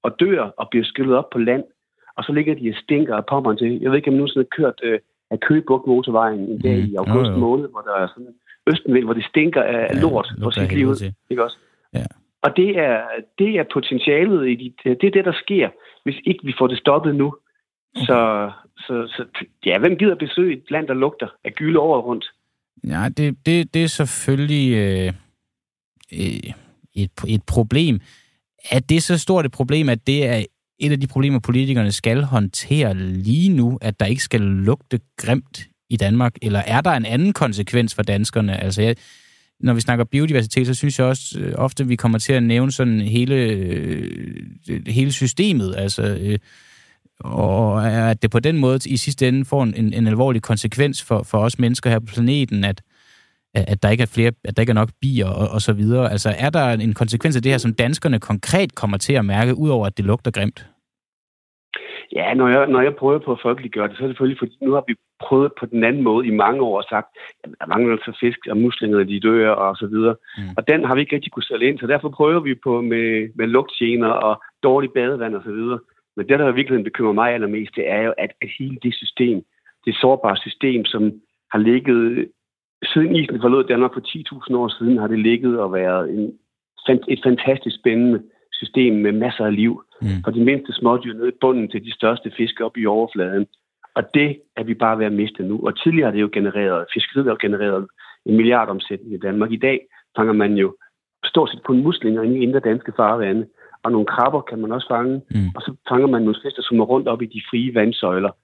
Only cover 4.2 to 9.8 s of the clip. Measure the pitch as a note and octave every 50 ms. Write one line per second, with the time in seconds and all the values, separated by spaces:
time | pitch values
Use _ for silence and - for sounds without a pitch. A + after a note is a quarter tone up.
4.2 | C#3+ C#3 - C3+ B2+ - - - D#3 B2+ A#2+ - B2 A#2 A2+ G#2+ _ _ _ _
5.2 | _ _ A2+ A2 - - D3+ D#3 D#3 - C3 C3 - C3 B2 B2 B2+ - A2+ A2
6.2 | A2+ A2 G#2+ G2+ F#2+ G2+ A2 G#2 - G2 G2+ G2 F#2+ G2 G2+ F#2+ F#2+ G2 G#2+ B2+
7.2 | B2+ A2+ F#2+ - A#2+ A#2 B2 C#3 D3 C3+ - G#2 G#2+ A2 G2+ G2 F#2+ F#2 - A#2+
8.2 | B2 B2 - _ _ _ - _ _ - D#3 E3+ - - B2+ B2+ A#2+ A2 A2+ A2+
9.2 | G#2+ - - D#3 D#3 E3+ D#3+ C#3 B2 - A#2+ A#2